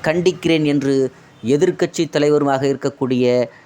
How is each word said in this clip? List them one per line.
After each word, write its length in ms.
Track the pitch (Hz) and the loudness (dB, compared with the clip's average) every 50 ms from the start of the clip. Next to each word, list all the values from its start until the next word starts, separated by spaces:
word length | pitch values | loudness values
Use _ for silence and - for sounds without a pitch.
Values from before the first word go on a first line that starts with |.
| - | -2
கண்டிக்கிறேன் 600 | 160 156 175 175 185 180 - - 165 165 156 156 | -2 -2 0 0 0 -2 0 0 0 0 2 2
என்று 480 | 147 143 147 135 139 139 135 131 127 - - - - - - - | 0 0 0 0 0 0 0 0 -2 -4 -10 -20 -20 -20 -8 -2
எதிர்க்கட்சி 680 | 110 135 147 165 175 175 175 175 170 - - 165 147 | 0 2 2 2 0 0 0 -4 -2 -2 -4 -4 -2
தலைவருமாக 580 | - 151 147 147 147 147 143 143 135 131 139 139 | -2 0 2 2 2 2 2 0 0 0 0 -2
இருக்கக்கூடிய 760 | 139 135 - 139 - - 135 123 131 123 127 123 123 123 120 117 - - - | -2 -2 -4 -6 -4 -4 -4 -2 0 0 2 2 2 2 0 -2 -6 -14 -20